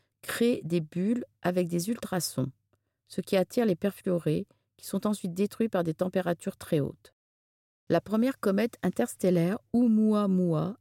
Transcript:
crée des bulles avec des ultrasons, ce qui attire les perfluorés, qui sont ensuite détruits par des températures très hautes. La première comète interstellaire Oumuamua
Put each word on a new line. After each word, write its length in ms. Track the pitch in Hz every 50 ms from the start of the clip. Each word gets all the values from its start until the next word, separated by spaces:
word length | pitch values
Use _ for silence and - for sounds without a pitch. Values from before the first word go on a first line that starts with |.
| _ _ _ _
crée 400 | - - - - 233 240 247 - -
des 180 | 156 175 175 156
bulles 420 | 151 - 170 185 214 240 240 - - _ _
avec 280 | - 175 180 185 180 165
des 200 | 170 175 170 214
ultrasons, 640 | 240 - - - 190 180 - - - - 131 135 - _ _ _ _ _ _ _ _ _ _ _
ce 140 | - - -
qui 140 | - 202
attire 280 | 190 180 - - 247 233
les 120 | 220 175
perfluorés, 680 | - - 202 - - - 202 180 170 - 156 151 175 202 - _ _ _ _ _
qui 100 | _ -
sont 200 | - - 196 -
ensuite 260 | 208 214 - - 185 170
détruits 380 | 185 208 202 - - 226 220
par 140 | - 185 175
des 100 | 165 156
températures 640 | - 180 185 - 185 180 175 170 - - 196 - -
très 220 | - - 175 151
hautes. 340 | 135 139 - - - - _ _ _ _ _ _ _ _ _ _ _ _ _ _ _ -
La 120 | - 170
première 380 | - 185 208 220 233 262 269 -
comète 380 | - 208 190 202 160 - - - -
interstellaire 760 | 180 - - 240 - - - - 185 180 170 165 175 208 - - _ -
Oumuamua 1040 | 233 247 233 220 214 220 214 214 208 208 196 190 185 180 170 160 151 160 180 233 -